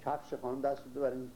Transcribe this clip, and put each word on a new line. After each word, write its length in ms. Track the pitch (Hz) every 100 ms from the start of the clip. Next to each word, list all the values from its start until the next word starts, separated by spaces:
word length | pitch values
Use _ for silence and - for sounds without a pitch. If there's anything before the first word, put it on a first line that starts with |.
کفش 300 | - 143 -
خانم 260 | 143 123 131
دست 220 | 139 135
بوده، 180 | 131 127
برای 180 | 135 127
این 120 | 127